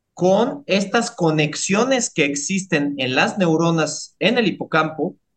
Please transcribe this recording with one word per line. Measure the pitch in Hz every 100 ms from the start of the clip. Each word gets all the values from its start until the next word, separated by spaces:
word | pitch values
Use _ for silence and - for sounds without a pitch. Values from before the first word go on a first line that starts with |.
| _
con | - 180 202 254 285 -
estas | 190 190 240 226
conexiones | - 165 156 151 - - 196 254 262 -
que | -
existen | 143 143 - 190 - 151 143 139
en | 127
las | 135 208 208
neuronas | 170 156 170 165 151 - - -
en | 180 247
el | 196
hipocampo, | - - 160 156 147 165 - _